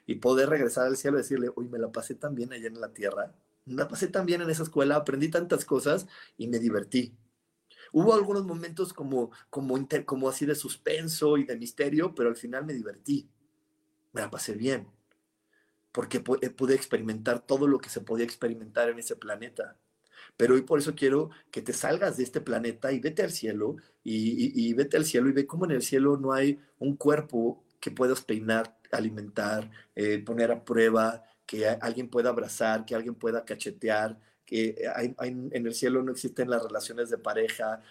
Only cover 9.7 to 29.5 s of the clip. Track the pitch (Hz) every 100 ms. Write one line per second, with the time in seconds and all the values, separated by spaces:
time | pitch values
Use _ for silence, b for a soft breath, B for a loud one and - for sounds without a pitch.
9.7 | 131 135 147 147 131 131 135 147 143 123
10.7 | - - 156 165 160 151 147 127 117 117
11.7 | - 143 156 180 151 120 117 120 131 156
12.7 | 131 104 98 - 143 - _ _ _ _
13.7 | _ _ _ _ 120 113 - - 104 127
14.7 | 123 - _ _ _ _ _ _ _ _
15.7 | _ _ - 113 123 - 123 123 - 131
16.7 | 135 - 110 110 110 110 120 - 135 143
17.7 | 131 - - 95 113 117 - 117 113 110
18.7 | 120 117 117 117 117 107 104 123 - 104
19.7 | - _ _ _ B B - 120 131 131
20.7 | 151 151 156 135 139 156 B B 143 120
21.7 | - 127 170 190 - - 156 - 113 117
22.7 | 113 135 135 147 165 180 - 110 104 110
23.7 | 151 B B 110 110 110 123 139 120 117
24.7 | 117 143 160 151 123 135 135 139 165 180
25.7 | 131 - 135 139 139 135 135 139 143 B
26.7 | B 135 139 143 147 147 120 117 - _
27.7 | _ - 110 127 - - 110 110 113 113
28.7 | _ - 110 110 107 104 110 104